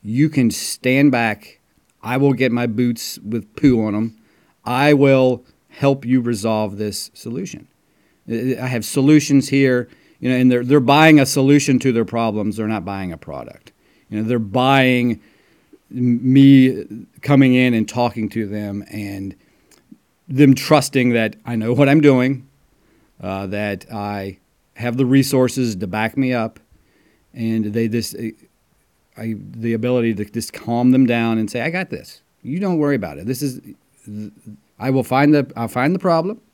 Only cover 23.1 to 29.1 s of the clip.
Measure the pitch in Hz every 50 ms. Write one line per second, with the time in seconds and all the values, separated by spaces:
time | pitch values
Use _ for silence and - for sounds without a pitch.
23.1 | _ _ - 95 95 98 98 95 98 104 107 104 101 98 - - 113 107 101 104
24.1 | 104 101 98 98 95 _ _ _ _ _ _ _ _ - 117 120 117 127 135 123
25.1 | 131 139 135 135 - 127 127 120 - 135 127 117 107 90 107 92 90 107 110 113
26.1 | - 139 135 127 127 120 110 113 _ - _ _ _ _ _ _ _ _ _ _
27.1 | _ _ _ _ _ 123 113 113 113 113 107 104 104 117 113 113 110 117 110 -
28.1 | - - 117 110 - _ _ _ _ _ _ _ _ _ _ _ _ _ _ _